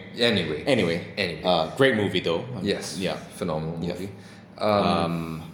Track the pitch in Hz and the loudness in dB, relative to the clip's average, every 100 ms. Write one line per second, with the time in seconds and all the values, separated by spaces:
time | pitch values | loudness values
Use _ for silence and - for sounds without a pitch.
0 | - - 120 101 80 76 147 120 85 82 | -10 0 2 4 0 -2 2 2 4 0
1 | - - 92 78 90 85 80 78 135 107 | -4 -4 -4 0 2 2 2 4 4 6
2 | 98 92 87 82 - 107 101 87 - 92 | 2 2 0 0 -2 -2 -2 -2 -4 -4
3 | 90 76 - - 92 78 80 82 85 - | -4 -4 -8 -6 -2 -2 -4 -4 -4 -4
4 | 101 - - - - - 104 104 87 85 | -8 -12 -18 -20 -18 -2 2 4 4 2
5 | 85 85 82 80 82 | 0 -2 -4 -8 -12